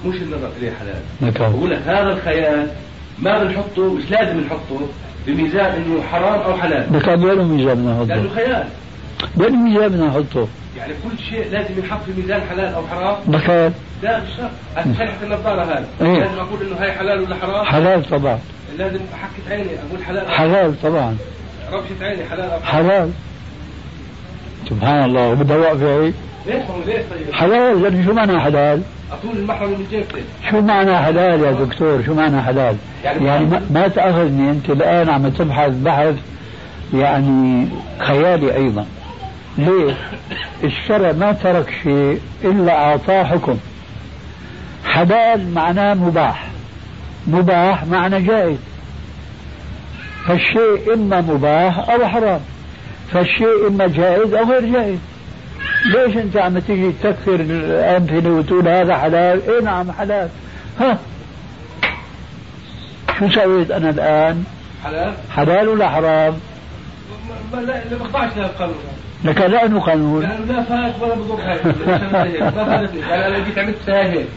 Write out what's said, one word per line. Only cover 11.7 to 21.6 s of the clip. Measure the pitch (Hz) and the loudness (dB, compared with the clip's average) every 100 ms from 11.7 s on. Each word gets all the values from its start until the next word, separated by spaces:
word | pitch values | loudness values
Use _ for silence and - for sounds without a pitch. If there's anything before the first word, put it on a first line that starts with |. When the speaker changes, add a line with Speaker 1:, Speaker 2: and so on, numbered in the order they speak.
| 185 | -6
Speaker 1:
ينحط | 185 214 185 | -6 -8 -6
في | 190 | -6
ميزان | 180 202 - | -2 -4 -4
حلال | 180 190 | -4 -4
أو | 170 156 | -4 -6
حرام؟ | 175 190 208 - | -4 -4 -2 0
Speaker 2:
بكام؟ | 156 170 175 165 - - - | 0 4 4 4 0 -12 -6
Speaker 1:
لا، | 208 226 | -2 -2
مش | - - | -4 -8
شرط. | 240 - - 160 165 117 | -10 -10 -10 -4 -2 0
شريحة | 220 - | -2 -6
النظارة | 202 208 208 196 | -6 -4 -2 -2
هذه. | 165 147 131 - | 0 -2 -6 0
Speaker 2:
إيه. | 165 - | 2 4
Speaker 1:
لازم | 196 185 | 2 -4
أقول | 180 202 | -6 -6
إنه | 196 180 | -6 -4
هاي | 196 | -4
حلال | 190 190 196 | -4 -2 -2
ولا | 185 175 | -2 -6
حرام؟ | 185 202 208 | -4 -2 0
Speaker 2:
حلال | 147 175 185 139 | 2 4 2 2
طبعًا. | 147 139 113 - - - 151 | 0 0 -2 -6 -16 -14 -6
Speaker 1:
لازم | 190 190 185 | -6 -6 -8
أحكة | - 196 - 180 208 | -12 -14 -14 -8 -6
عيني | 190 | -6
أقول | 151 147 180 - | -8 -10 -10 -6
حلال | 190 185 | -6 -2
أو | |
Speaker 2:
حلال | 170 160 196 170 143 | 0 2 4 2 2
طبعًا. | 156 165 120 110 - - - - | 0 0 0 -4 -8 -14 -16 -14